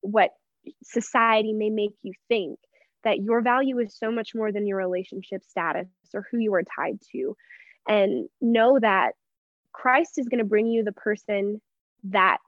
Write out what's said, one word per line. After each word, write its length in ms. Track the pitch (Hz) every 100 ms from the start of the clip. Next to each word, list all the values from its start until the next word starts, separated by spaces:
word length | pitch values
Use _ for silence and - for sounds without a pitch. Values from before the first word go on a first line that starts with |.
what 300 | 196 214 185 _ _ _ - -
society 680 | - 240 - 254 226 220 220
may 160 | 214 214
make 240 | 214 208 214
you 120 | 196 185 _
think, 300 | 233 165 - _ _ _ _
that 160 | 226 208
your 200 | 202 233
value 380 | 233 247 269 247
is 180 | 220 -
so 140 | 220
much 240 | 226 220 226
more 160 | 214
than 160 | 202 208
your 100 | 190
relationship 680 | 185 180 190 190 185 190
status 440 | _ - 170 175 185 _ _
or 120 | 202 202
who 60 | 240
you 160 | 214
are 100 | 190
tied 360 | - - 160 208 _
to. 240 | - 131 - _ - - _ -
And 420 | 214 196 127 98 _
know 400 | 233 233 226 269
that 340 | 220 190 123 - _ _ _ _ _
Christ 440 | - 254 262 330 -
is 120 | 240
gonna 140 | 240 208
bring 220 | 214 226
you 160 | 226
the 80 | 208
person 680 | 202 - 208 - 202 202 214 _ _ _ _ 196
that 320 | 196 185 -